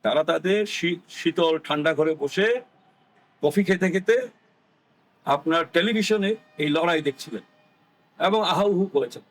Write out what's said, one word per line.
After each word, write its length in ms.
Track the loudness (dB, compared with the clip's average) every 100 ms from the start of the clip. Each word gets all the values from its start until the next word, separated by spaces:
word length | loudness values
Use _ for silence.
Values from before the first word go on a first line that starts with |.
তারা 220 | 0 0
তাদের 420 | 0 -2 0 -2 -2
শী-, 300 | -4 -4 -4 _
শীতল 500 | -4 -4 0 0 0
ঠান্ডা 340 | -2 -2 0
ঘরে 220 | 0 0 0
বসে 460 | -4 0 0 0 -6 _ _ _ _ _ _ _
কফি 220 | 0 2
খেতে 280 | 2 2 2
খেতে 360 | 0 2 0 0 _ _ _ _ _ _ _ _ _ -2
আপনার 400 | -2 2 0 2
টেলিভিশনে 640 | 0 2 0 2 0 0 -4 _ -6
এই 120 | 0
লড়াই 320 | 2 2 2
দেখছিলেন 420 | -2 -6 -12 -14 -14 _ _ _ _ _ _ _ 0
এবং 160 | 2
আহাউহু 420 | 0 2 2 2 0
করেছেন। 360 | 0 -2 -8 _